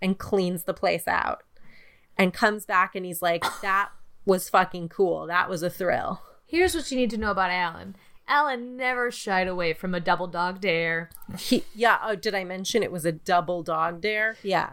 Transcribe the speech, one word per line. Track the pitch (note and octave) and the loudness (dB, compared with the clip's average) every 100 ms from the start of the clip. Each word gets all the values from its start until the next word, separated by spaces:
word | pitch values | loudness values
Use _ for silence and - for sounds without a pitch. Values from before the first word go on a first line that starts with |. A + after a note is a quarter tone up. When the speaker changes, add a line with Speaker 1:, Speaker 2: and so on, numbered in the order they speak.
Speaker 1:
and | F#3+ F#3+ | -2 -2
cleans | - G3+ F3+ F3 | 2 2 2 0
the | - | -4
place | F3 F3+ E3+ - | 0 0 0 2
out | - - - _ - - - - _ _ - | 0 0 -4 _ -20 -20 -20 -20 _ _ 2
and | F#3 | 2
comes | - G#3+ G#3+ - | 4 2 2 0
back | F#3+ F#3+ G3 | 2 2 -2
and | F#3 | -8
he's | E3+ | -2
like, | F3 E3+ | 0 0
Speaker 2:
<coughs> | - - | -2 -4
Speaker 1:
"That | G3+ G3 G3+ - - - - | -2 0 0 -6 -18 -6 2
was | F#3 - | 2 4
fucking | G3 F#3 F3+ E3+ | 2 2 -2 -8
cool. | - F#3+ D#3+ D#3 | 0 2 2 0
That | F3 F3+ | 0 2
was | F3+ | 0
a | F3 | -4
thrill." | - F3+ C3 - F#3+ - - _ | -2 0 0 0 -6 -10 -20 _
Speaker 2:
Here's | E4 F#4 | 2 2
what | E4+ - | 2 -2
you | B3+ | 0
need | B3 | 0
to | G#3+ | 0
know | G#3+ | -2
about | G3 F#3 | 0 0
Alan. | F3+ E3+ E3 F#3+ G3 - - - | 2 -2 -4 -14 -16 -20 -20 0
Alan | C#4+ D4 B3 B3 B3+ | 2 2 0 -6 -2
never | B3+ B3 B3 | 0 0 -2
shied | A#3+ - F#3+ F#3 | -2 -2 0 0
away | F3+ E3+ | 0 -2
from | D#3+ F#3 | -2 -2
a | F3+ | -2
double | F3 F3 F3+ | 2 0 0
dog | E3+ F3+ F#3 | -2 -4 -2
dare. | G3 E3 E3 E3 E3+ - - - | 0 0 0 -2 -4 -12 -12 -10
Speaker 1:
He, | - A#3+ - | 0 0 0
yeah, | G#3 A#3 F#3+ | 0 4 4
oh, | A3 G3+ | 2 -4
did | A3+ | -2
I | G3 F3+ | -4 -4
mention | F#3 F#3+ A#3 | -6 -2 0
it | F#3+ | 0
was | F3+ | 0
a | D#3 | -2
double | D#3+ - F3+ E3+ F3 | -4 2 2 2 -4
dog | E3 D#3+ E3 E3+ | -2 -2 -2 -2
dare? | G#3 G#3+ A3 A3 | -2 0 -2 -4
Yeah, | G3+ F3 D#3+ | 0 0 0